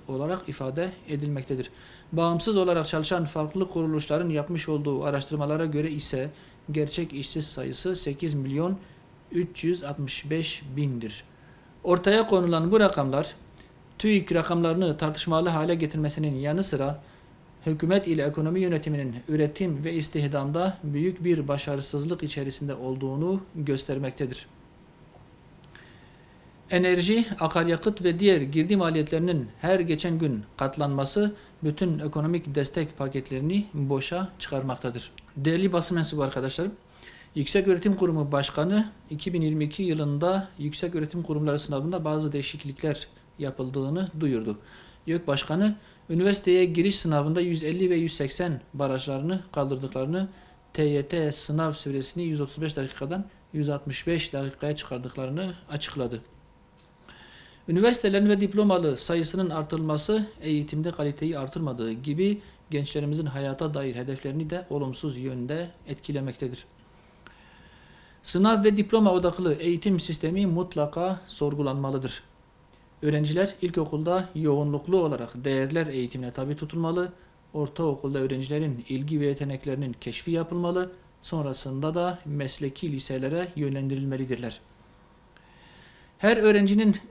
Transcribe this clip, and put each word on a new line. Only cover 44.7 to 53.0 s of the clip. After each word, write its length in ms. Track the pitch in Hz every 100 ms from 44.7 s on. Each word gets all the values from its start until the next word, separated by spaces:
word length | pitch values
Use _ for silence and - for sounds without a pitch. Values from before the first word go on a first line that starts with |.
| - - - -
yök 200 | 170 170
Başkanı 480 | 139 - 165 214 208 - - -
üniversiteye 560 | 170 190 202 190 180 180
giriş 340 | 165 185 196
sınavında 420 | 170 147 147 170
yüz 220 | 175 165
elli 260 | 156 175 185
ve 60 | 175
yüz 180 | 165
seksen 480 | - 139 - 180 139 -
barajlarını 680 | 139 139 131 139 135 156 185 -
kaldırdıklarını, 760 | 151 135 131 135 131 135 180 190 - - - -
T 100 | -
Y 240 | 151 143 139
T 240 | 175 151
sınav 400 | 143 - 151 160
süresini 520 | 147 143 139 131 170
yüz 180 | 170 151
otuz 200 | 139 -
beş 140 | 156 147
dakikadan 500 | 135 -